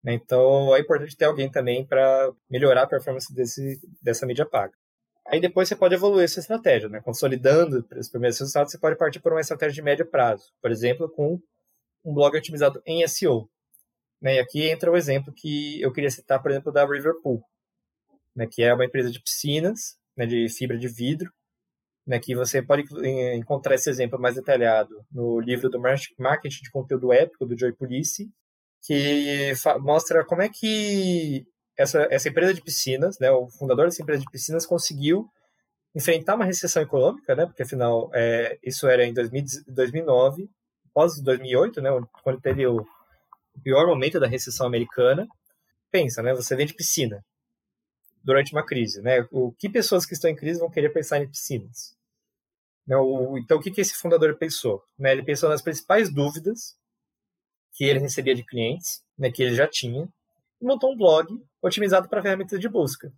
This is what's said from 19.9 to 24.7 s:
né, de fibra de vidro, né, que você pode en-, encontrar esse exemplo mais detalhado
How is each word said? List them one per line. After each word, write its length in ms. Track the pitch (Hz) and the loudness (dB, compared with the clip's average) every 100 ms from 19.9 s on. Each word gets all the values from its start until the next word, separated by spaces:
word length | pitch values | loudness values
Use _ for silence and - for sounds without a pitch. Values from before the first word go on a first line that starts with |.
| - _ - | -16 _ -6
né, 100 | 120 | -2
de 220 | 120 117 | 0 -2
fibra 300 | - 127 120 | -4 -6 -6
de 100 | 123 | -6
vidro, 440 | 117 120 156 175 _ _ _ _ _ _ _ - | -6 -4 -4 -6 _ _ _ _ _ _ _ -6
né, 120 | 120 | -6
que 160 | - | -4
você 280 | 123 123 135 | -4 -2 -2
pode 220 | 135 143 143 147 | 2 0 0 -6
en-, 320 | 135 131 123 120 | -4 -2 -2 -4
encontrar 380 | 117 139 135 | -4 -4 0
esse 140 | 131 - | 0 0
exemplo 320 | 127 123 131 | -2 -4 0
mais 140 | 123 | -2
detalhado 680 | 127 131 131 117 | -2 0 2 4